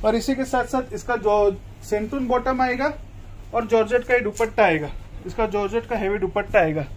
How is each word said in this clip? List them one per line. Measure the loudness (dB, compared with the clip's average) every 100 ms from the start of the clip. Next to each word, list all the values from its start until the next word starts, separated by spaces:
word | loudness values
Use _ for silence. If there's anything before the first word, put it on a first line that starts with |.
| 2
और | 2
इसी | 0 0
के | 0
साथ | 0 0
साथ | -2 -4
इसका | -8 -4 0
जो | 2 4 4 0 -10 -16
सेंटून | -4 -4 -2 -4 0
bottom | 0 2 0
आएगा | 0 2 -2 -4 -14 -16 -16 -16 -4
और | -4 2
जॉर्जेट | 2 4 0
का | 2
ही | 2
दुपट्टा | 2 0 -2 4 4
आएगा, | 4 -2 -8 -12 -12 -10
इसका | -2 0
जॉर्जेट | 0 0 -2 -2
का | -2
heavy | 0 0
दुपट्टा | 0 -2 2 4
आएगा। | 4 0 -6